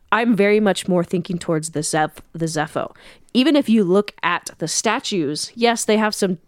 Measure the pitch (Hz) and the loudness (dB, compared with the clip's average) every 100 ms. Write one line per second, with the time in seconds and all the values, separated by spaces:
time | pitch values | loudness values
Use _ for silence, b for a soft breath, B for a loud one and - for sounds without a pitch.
0 | _ 208 240 196 202 214 208 180 - 180 | _ 0 2 2 4 4 2 0 0 0
1 | 175 185 175 175 - 160 156 147 156 156 | 0 -4 -4 -6 -2 -2 -2 -6 -2 -2
2 | 151 - - 165 165 160 156 - - B | -2 -4 -18 -8 -4 -2 -4 -4 -8 B
3 | B B B 240 262 285 247 220 180 190 | B B B 0 4 2 4 2 4 2
4 | 202 - 170 175 - - 165 - 226 226 | 0 -4 -4 -4 -6 -10 -6 -4 -2 -4
5 | - 202 143 151 - - 233 233 - 214 | -4 -4 -2 -4 -10 -2 0 0 0 2
6 | 214 - 190 180 | 2 0 -2 -2